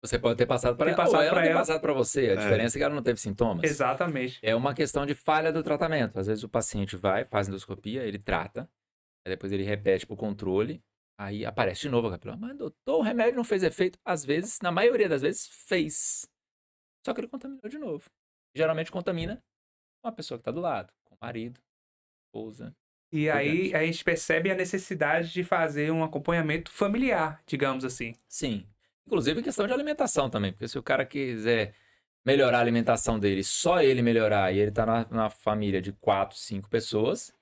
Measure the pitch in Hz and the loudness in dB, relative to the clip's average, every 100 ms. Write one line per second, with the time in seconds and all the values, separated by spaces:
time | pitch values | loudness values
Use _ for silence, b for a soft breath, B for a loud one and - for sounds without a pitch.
0 | 120 120 123 117 120 127 123 120 - - | -2 0 2 2 2 2 2 2 2 4
1 | 170 160 156 180 165 165 - 156 - 139 | 4 6 6 4 4 4 2 0 0 2
2 | 120 - 123 95 104 104 117 139 143 147 | 2 2 2 2 4 2 2 0 0 0
3 | 120 117 - 101 117 110 160 143 127 135 | -2 -2 -2 0 0 2 0 0 0 0
4 | 175 143 127 127 110 113 131 131 147 139 | -2 -2 -4 -4 0 2 0 0 0 0
5 | 143 143 - 156 160 156 151 147 165 156 | -2 -4 2 2 2 0 0 0 0 0
6 | 117 101 95 107 113 117 113 104 98 92 | 0 -2 -2 -2 -2 -2 -2 -2 -4 0
7 | 95 95 131 107 98 95 - 95 107 123 | 0 0 0 -2 -2 -4 -8 -10 -8 -6
8 | 120 101 104 90 85 113 180 _ _ _ | -6 -8 -2 -2 -2 -8 -12 _ _ _
9 | _ _ - 92 98 98 98 104 104 95 | _ _ -8 -6 -4 -2 -2 -2 2 2
10 | - 107 107 101 98 95 113 151 _ _ | 0 -8 -6 -4 -2 0 0 -4 _ _
11 | _ _ 101 104 113 107 110 90 - 120 | _ _ -10 -6 -6 -2 -2 -2 -2 0
12 | 113 90 - 113 226 285 240 - - 311 | 0 -4 -10 -10 -10 -10 -10 -10 -2 0
13 | 220 233 220 254 233 202 185 - 185 - | 2 2 0 0 0 0 0 0 -2 -2
14 | - 175 143 151 202 - 180 175 233 247 | -4 -4 0 -2 0 -2 0 2 4 4
15 | 202 147 143 - - - - 185 156 151 | 2 2 0 -2 -6 -10 -2 0 0 0
16 | - - - _ _ _ _ _ _ _ | -2 -4 -6 _ _ _ _ _ _ _
17 | - 262 247 269 262 277 214 294 269 165 | -8 -6 -6 -10 -12 -14 -12 -12 -8 -10
18 | - _ _ _ _ 131 156 160 160 - | -12 _ _ _ _ -2 0 0 -4 -6
19 | 175 175 165 240 _ _ _ _ _ _ | -4 -4 -4 -8 _ _ _ _ _ _
20 | 233 - 113 120 120 131 175 123 92 _ | -12 -10 -10 -8 -6 -4 -2 -4 -6 _
21 | _ _ 120 113 117 127 _ _ _ _ | _ _ -10 -8 -10 -12 _ _ _ _
22 | _ _ _ 113 110 110 120 - _ _ | _ _ _ -12 -12 -12 -16 -18 _ _
23 | _ 160 151 147 143 160 190 156 160 170 | _ -2 0 2 2 0 0 0 0 0
24 | - 170 - 165 175 185 180 190 185 175 | 0 0 2 0 2 0 -2 -4 -6 -2
25 | 147 165 170 180 180 180 160 147 151 160 | 2 2 0 -4 0 0 0 0 0 0
26 | 160 156 147 170 160 160 165 - 202 220 | -2 -4 -2 0 0 -2 -6 -2 0 2
27 | 262 202 156 151 _ 143 139 131 131 123 | 0 0 -2 -4 _ -2 0 -2 -4 -6
28 | 117 120 _ - 143 107 - _ _ _ | -8 -12 _ -6 -4 -4 -8 _ _ _
29 | _ 180 123 156 233 - 240 254 294 302 | _ 0 2 0 -2 -2 0 0 -2 -2
30 | 262 - 135 110 98 95 113 135 - 135 | 0 2 0 0 -2 -4 -8 -8 0 0
31 | 135 143 135 113 110 117 104 b b b | 0 -4 -4 -2 2 2 2 b b b
32 | b _ - 110 127 120 120 117 117 113 | b _ 2 4 6 6 4 2 4 2
33 | - 113 101 98 98 - 170 180 143 131 | 2 2 2 2 0 2 2 4 6 4
34 | 120 117 110 104 95 95 104 104 113 113 | 4 4 4 4 4 4 2 2 2 2
35 | 113 113 110 - - 107 104 95 95 98 | 0 -2 -2 -2 -2 0 0 0 -2 -4
36 | - 98 98 - - 101 95 117 110 110 | 2 2 2 -4 -6 -8 -4 -4 0 0
37 | 110 214 - _ | 0 -2 -6 _